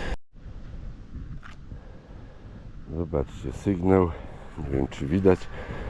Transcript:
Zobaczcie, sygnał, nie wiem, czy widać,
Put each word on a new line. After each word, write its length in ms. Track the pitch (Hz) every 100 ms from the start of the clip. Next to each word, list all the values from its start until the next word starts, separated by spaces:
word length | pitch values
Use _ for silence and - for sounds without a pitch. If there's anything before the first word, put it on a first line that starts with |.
| - - - - - - - - - - - 73 - - - - - - - - - - - - - - - - - 78
Zobaczcie, 580 | 82 78 67 - 67
sygnał, 560 | - 104 90 92 95 87 80 - - - -
nie 200 | 71 67
wiem, 100 | 67
czy 180 | - 67
widać, 340 | 92 95 92 - - - -